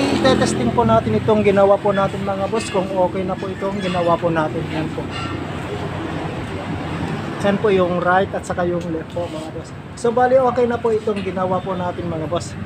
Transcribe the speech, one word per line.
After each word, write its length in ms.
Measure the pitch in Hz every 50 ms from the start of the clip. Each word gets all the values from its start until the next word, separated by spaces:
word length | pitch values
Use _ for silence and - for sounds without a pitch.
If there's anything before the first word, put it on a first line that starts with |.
| 277 277 269
itetesting 560 | - - 262 254 254 254 - - - - 233
po 160 | - 240 233
natin 320 | 220 226 226 220 226 214 208
itong 240 | 196 226 220 214
ginawa 320 | 208 202 190 196 196 196 202
po 160 | 196 - 208
natin 320 | 196 196 196 190 202 196
mga 240 | 196 196 196 190 196
boss 240 | 190 208 226 214 -
kung 160 | - 190 180 190 196
okay 320 | 185 180 175 180 196 185
na 80 | 185 185
po 160 | - 196 190
itong 320 | 185 - 196 196 196 202
ginawa 320 | 190 185 180 180 170 170 170
po 160 | 165 180 170
natin. 320 | 160 160 156 156 - 165 151 -
Yan 160 | 151 156 156 - -
po. 80 | - - - - - - - - - - - - - - - - - - - - - - - - - - - - - - - - - - - - - - - - - - - - - - - - -
Yan 140 | - 202 196 202
po 160 | - 214 190
yung 240 | 190 185 170 180 175
right 320 | 170 175 180 185 196 190
at 160 | - 185 -
saka 160 | - 180 180
yung 220 | 180 175 175 175 170 175 160
left 160 | 160 160 -
po 160 | - 180 170
mga 240 | 165 156 156 160 160
boss. 240 | 160 165 156 - - - - - - -
So 160 | - 233 226
bali, 240 | 247 247 247 254 269
okay 320 | 262 247 233 254 247 233
na 80 | 240 233
po 160 | - 233 220
itong 320 | 214 - 220 208 202 185
ginawa 320 | 185 175 185 185 185 190 180
po 160 | 180 196 185
natin 320 | 180 180 180 175 180 170
mga 240 | 170 165 160 156 151
boss. 240 | 175 170 - - - - -